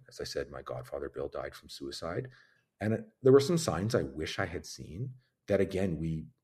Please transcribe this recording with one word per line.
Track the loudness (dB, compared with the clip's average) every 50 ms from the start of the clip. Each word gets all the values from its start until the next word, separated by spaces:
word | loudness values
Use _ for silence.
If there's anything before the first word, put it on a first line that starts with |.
| -10 -14
As | -12 -10
I | -8
said, | -6 -6 -6 -6 -6
my | -8 -12
godfather, | -10 -10 -10 -10 -10 -8 -8 -6 -6 -6
Bill, | -6 -6 -6 -6
died | -6 -6 -8 -8 -10
from | -14 -18 -16
suicide. | -14 -10 -10 -8 -8 -6 -6 -4 -4 -4 -4 -6 -10 -18 -20 _ _ _ _ _ _ -4
And | -2 0 0
it, | 0 -2 -6 _ _ 8
there | 10 10
were | 10
some | 8 6 2 2
signs | 2 0 0 0 0 2 2
I | 2 0
wish | 0 -4 -6 -6 -4 -2 -4
I | -4
had | -4 -4 -8 -10
seen | -10 -14 -14 -12 -10 -8 -6 -6 -8 -8 -12 _ _ _ _ _ 2
that, | 4 4
again, | 4 2 2 0 0 0 0 0
we | 0 -2 -2 -2 -4 -8 -14 _